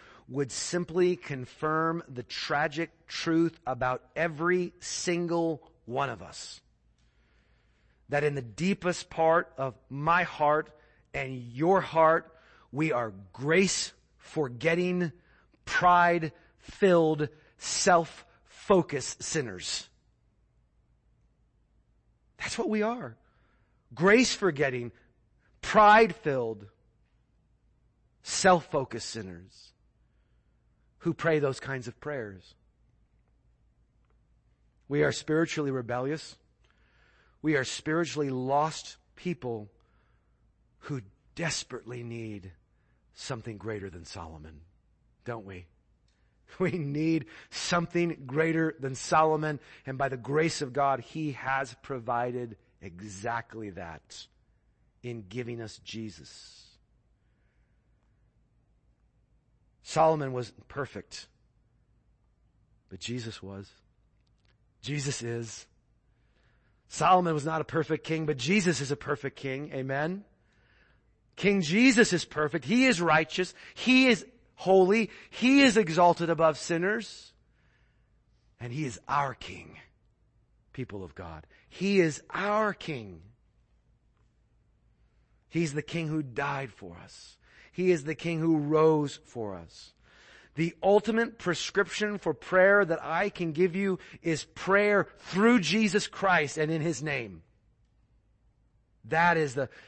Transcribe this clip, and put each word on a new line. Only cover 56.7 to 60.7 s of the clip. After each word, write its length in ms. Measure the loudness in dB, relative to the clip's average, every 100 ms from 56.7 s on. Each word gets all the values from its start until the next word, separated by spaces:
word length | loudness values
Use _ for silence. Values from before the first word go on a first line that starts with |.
| _ _ _ _ _ _ _ _ _ _ _ _ _ _ _ _ _ _ _ _ _ _ _ _ _ _ _ _ _ _ _
Solomon 500 | -4 2 4 2 -2
wasn't 340 | -6 -8 -12
perfect, 600 | -14